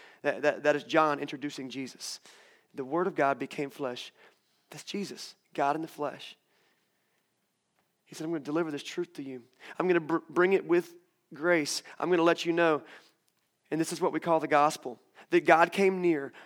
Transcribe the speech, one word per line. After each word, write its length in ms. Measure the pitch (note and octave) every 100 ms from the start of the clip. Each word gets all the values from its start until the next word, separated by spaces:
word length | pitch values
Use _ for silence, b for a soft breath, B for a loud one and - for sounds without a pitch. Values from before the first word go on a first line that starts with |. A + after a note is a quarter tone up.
| b b
that, 200 | C#3+ B2+
that, 220 | C#3+ A#2
that 120 | D3 D3
is 80 |
John 360 | C#3+ D#3 D#3 C#3+
introducing 500 | C#3+ C#3+ D3 - C3
Jesus. 500 | B2+ B2+ - - - b b b b b
The 100 | -
Word 240 | C3 D#3+ F#3
of 80 | D3+
God 240 | C#3 C#3
became 300 | C#3 - C#3
flesh. 420 | - C3 B2 - b b b _ _ _
That's 140 | D3
Jesus, 520 | - G3+ E3 - - - _
God 240 | - C#3+ D#3
in 40 |
the 60 | D#3+
flesh. 480 | - C#3+ - - - _ _ _ _ _ _ _ _ _ _ _ _ _ _ _ _ _
He 100 | -
said, 100 | D#3
"I'm 60 |
gonna 120 | E3
deliver 260 | C3+ D#3+ D#3+
this 140 | D3
truth 300 | - - F3
to 100 | -
you. 200 | C3+ B2+ A#2 _ B -
I'm 100 | F3+
gonna 140 | E3+
br-, 160 | D3+ E3+ -
bring 220 | D#3+ F#3
it 140 | F#3+ D#3
with 280 | F3 F3 - _ _ _
grace. 500 | D3+ F3 E3+ C#3+ - B B
I'm 100 | D#3+
gonna 140 | F3
let 200 | E3 E3
you 80 | E3+
know." 300 | E3+ E3+ C#3+ - B B B _ _ _ _ _
And 80 | D3+
this 140 | D#3+
is 80 | D#3+
what 100 | F3
we 80 | D#3+
call 220 | F3 D#3+
the 60 | D3
gospel, 520 | D3 D3+ - B2+ A#2 _ b b
that 160 | F3 D3+
God 260 | E3 E3+
came 300 | G3 G3 F#3
near. 320 | F3 D3+ C#3 B